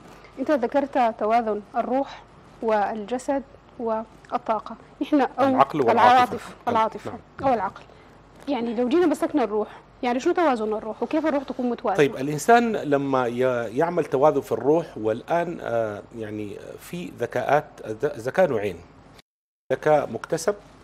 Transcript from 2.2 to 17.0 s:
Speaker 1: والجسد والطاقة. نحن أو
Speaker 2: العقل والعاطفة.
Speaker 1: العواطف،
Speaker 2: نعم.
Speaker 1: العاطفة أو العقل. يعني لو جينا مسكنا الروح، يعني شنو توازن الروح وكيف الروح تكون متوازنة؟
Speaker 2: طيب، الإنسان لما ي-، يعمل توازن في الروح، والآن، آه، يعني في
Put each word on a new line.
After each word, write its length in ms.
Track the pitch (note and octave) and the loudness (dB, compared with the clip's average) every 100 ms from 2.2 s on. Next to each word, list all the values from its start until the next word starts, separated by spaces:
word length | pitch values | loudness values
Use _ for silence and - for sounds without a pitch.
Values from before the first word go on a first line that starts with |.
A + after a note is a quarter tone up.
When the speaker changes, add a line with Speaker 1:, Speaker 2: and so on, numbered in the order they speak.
| - - - - | -20 -20 -20 -6
Speaker 1:
والجسد 840 | A3+ G#3+ G3+ A3 G3+ B3+ - C#4 - - - - | 0 0 0 -4 -6 -6 -2 -4 -4 -16 -20 -8
والطاقة. 960 | A3+ A3 A3+ - - A#3+ - G#3+ - A3+ - - | -4 -4 -6 -16 -10 -8 -2 -4 -4 -16 -18 -10
نحن 200 | D4 D4 | 0 2
أو 260 | A3 - C4+ | 2 2 2
Speaker 2:
العقل 340 | C4 - D3+ | 4 4 4
والعاطفة. 280 | A3 A3+ B3 | 4 6 8
Speaker 1:
العواطف، 360 | B3 B3 A#3+ - - - | 8 4 -2 -12 -8 -2
Speaker 2:
نعم. 80 | A3+ | 0
Speaker 1:
العاطفة 360 | A3 G3+ A3 G3+ - - | 0 -2 -10 -12 -16 -4
أو 100 | C4+ | 0
العقل. 280 | A#3 F#3+ - - - - - - - - | 0 -2 -8 -20 -20 -20 -20 -20 -14 -6
يعني 280 | B3 A#3 A3+ | -4 -2 -2
لو 140 | B3 | 2
جينا 160 | E4 F4 | 4 4
مسكنا 380 | - E4 D4+ | 2 0 0
الروح، 240 | G#3+ G#3+ G#3+ - - - | 0 -2 -4 -10 -20 -8
يعني 160 | B3 B3 | -4 0
شنو 140 | D#4+ | 0
توازن 400 | F4+ D#4+ A#3 A3 | 2 2 2 -2
الروح 300 | G#3+ A3 G#3 | -4 -6 -8
وكيف 220 | A#3 D#4 D#4 | -4 -2 0
الروح 180 | C#4+ | -2
تكون 260 | C4+ C4 B3 | -4 -4 -4
متوازنة؟ 280 | A#3 A3 F#3 | -2 -2 2
Speaker 2:
طيب، 180 | C#3 - | 2 0
الإنسان 600 | C#3 D3+ - A#3 A#3 G3+ | -4 -2 6 6 6 -2
لما 520 | C#3 C#3 C#3 C3 B2 | 0 0 2 0 0
ي-، 500 | A#2+ B2+ A#2+ A2+ B2 | 0 0 0 -2 -2
يعمل 280 | E3 F3 D3 | 0 0 -2
توازن 360 | C3 D3+ C#3 | 4 4 4
في 100 | - | -2
الروح، 460 | A2+ B2+ E3 D#3 - | -2 2 2 0 -4
والآن، 600 | A2 A#2+ - E3 E3+ E3 | -2 -4 -2 -2 -2 -6
آه، 400 | A#2 A#2 A2 G2+ - A#2 | -4 -2 -2 -6 -12 -12
يعني 400 | G#2+ G#2+ G#2 - - - | -10 -8 -10 -12 -14 -16
في 320 | - F3 | -12 -10